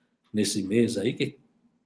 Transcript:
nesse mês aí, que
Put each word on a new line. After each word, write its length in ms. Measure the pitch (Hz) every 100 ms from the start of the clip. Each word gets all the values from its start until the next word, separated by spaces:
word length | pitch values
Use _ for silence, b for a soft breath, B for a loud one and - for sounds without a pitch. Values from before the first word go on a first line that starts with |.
| _ _ _
nesse 300 | 107 101 104
mês 340 | 92 113 113 98
aí, 160 | 107
que 260 | - 139 - _ _ _ _